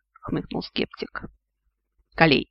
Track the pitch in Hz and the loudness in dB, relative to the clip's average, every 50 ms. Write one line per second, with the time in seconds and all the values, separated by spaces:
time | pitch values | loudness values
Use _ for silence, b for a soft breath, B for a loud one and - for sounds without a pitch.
0 | _ _ _ _ - - - 156 - - - - - - - - - - - - | _ _ _ _ -10 -6 -4 -4 -4 -4 -6 -8 -8 -6 -4 -4 -4 -6 -6 -8
1 | - - - - - - - _ _ _ _ _ _ _ _ _ _ _ _ _ | -10 -10 -10 -10 -14 -14 -18 _ _ _ _ _ _ _ _ _ _ _ _ _
2 | _ _ _ - 160 165 135 - - - | _ _ _ 2 4 6 6 4 2 -2